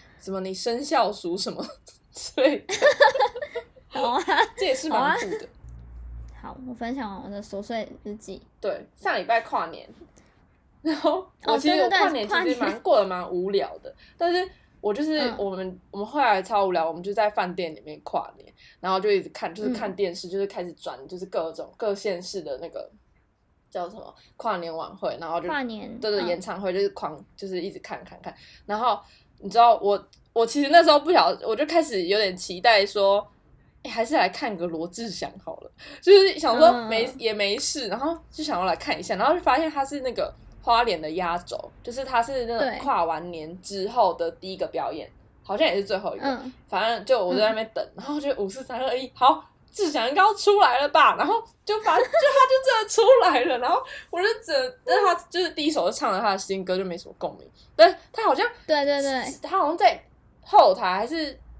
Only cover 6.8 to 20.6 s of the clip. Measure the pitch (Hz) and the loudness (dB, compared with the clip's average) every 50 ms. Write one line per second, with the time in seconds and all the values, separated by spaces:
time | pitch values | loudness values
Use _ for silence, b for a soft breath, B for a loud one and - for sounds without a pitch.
6.8 | 240 233 254 277 247 208 196 185 - 190 202 202 208 - - 196 208 - 240 226 | -8 -8 -6 -6 -8 -8 -10 -12 -12 -12 -12 -12 -12 -10 -10 -10 -8 -8 -8 -8
7.8 | 208 - - - - 214 208 214 - - 190 - - _ _ _ - 202 170 - | -8 -10 -12 -14 -14 -14 -14 -12 -14 -16 -16 -16 -18 _ _ _ -6 -6 -6 -6
8.8 | - - _ - - 392 302 220 170 - 226 226 226 - - 226 175 165 156 - | -10 -16 _ -8 -6 -4 -4 -2 -2 0 0 0 0 -2 -4 -4 -4 -6 -8 -14
9.8 | - - - - 339 - _ b b b b b b b b b _ _ _ _ | -18 -20 -20 -20 -20 -20 _ b b b b b b b b b _ _ _ _
10.8 | - 311 311 285 - 330 294 381 370 - _ _ - - - - 269 302 359 311 | -6 -4 -4 -2 0 0 0 -2 -4 -10 _ _ -2 -2 0 0 2 2 2 2
11.8 | 277 - 392 370 415 370 311 247 208 214 - 339 339 339 254 240 233 202 - 466 | 2 2 2 2 2 2 0 -2 -4 -2 -2 0 0 0 0 0 -2 -4 -4 -2
12.8 | - 381 311 226 196 190 185 180 180 - - 175 180 190 202 196 147 - - - | 0 4 4 4 4 2 -2 -6 -6 -6 -4 -4 -2 -2 0 -2 -2 -2 -6 -12
13.8 | - - - b b b b - 339 349 349 359 359 370 b b b b b _ | -16 -18 -20 b b b b -4 -2 0 0 0 -2 -4 b b b b b _
14.8 | - 208 208 254 294 311 311 302 277 247 214 - 202 196 190 180 190 185 185 - | -4 -4 -2 -2 -2 -2 -2 -2 -2 -2 -4 -4 -6 -6 -6 -6 -8 -10 -10 -14
15.8 | _ _ - 196 208 214 254 294 277 240 208 190 190 - 233 202 196 190 180 170 | _ _ -12 -10 -10 -6 -2 0 2 2 2 2 0 0 0 0 0 0 0 0
16.8 | 160 165 165 165 175 196 202 220 214 208 208 - 196 180 175 185 180 165 156 - | -2 -2 -4 -6 -8 -6 -2 0 0 0 0 -2 -4 -4 -4 -6 -8 -8 -8 -12
17.8 | - 151 151 151 - - - 175 175 - - - - - b b b b b b | -16 -16 -16 -16 -12 -8 -6 -6 -6 -8 -12 -20 -20 -20 b b b b b b
18.8 | - 185 190 190 190 214 202 190 170 160 - - - 180 165 190 214 254 247 214 | -4 -2 -2 0 2 2 2 2 0 -4 -10 -10 -10 -10 -8 -6 -6 -6 -4 -4
19.8 | 226 202 185 185 202 180 170 190 - 180 180 196 196 196 - - | -6 -6 -4 -4 -4 -4 -4 -6 -10 -8 -6 -4 -4 -4 -6 -8